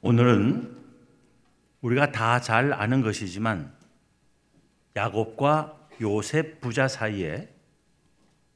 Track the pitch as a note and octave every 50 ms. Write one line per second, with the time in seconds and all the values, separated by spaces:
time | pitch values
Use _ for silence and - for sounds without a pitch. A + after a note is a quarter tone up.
0 | - - A#2+ A#2 A#2+ B2 A#2+ G2+ G2+ A#2+ E3 A#3 - - - - - - - _
1 | _ _ _ _ _ _ _ _ _ _ _ _ _ _ _ _ - A#2+ A#2+ C3+
2 | D3 C#3+ - A2+ A2+ A2+ A#2+ B2 A#2+ - A2+ A2+ B2+ C#3+ C#3+ - G#2 A2 B2+ C3+
3 | B2 A2 G2+ - G#2+ F#2+ F2 G2+ A2 A2+ A2 F2 D2 C2+ - _ _ _ _ _
4 | _ _ _ _ _ _ _ _ _ _ _ _ _ _ _ _ _ _ _ G#2
5 | G2+ A2+ F#2 G#2+ A2 A2 - - C#3 C#3+ D3+ D#3 D3+ - - - - _ - -
6 | A2+ G#2+ G2+ G#2+ G2+ - - D#3 D#3+ D#3 - - - B2 A2+ C#3+ C3+ C3 C3 -
7 | A2+ A2 G#2+ G2 F2+ D#2 D#2 A2 F#3+ - - _ _ _ _ _ _ _ _ _
8 | _ _ _ _ _ _ _ _ _ _ _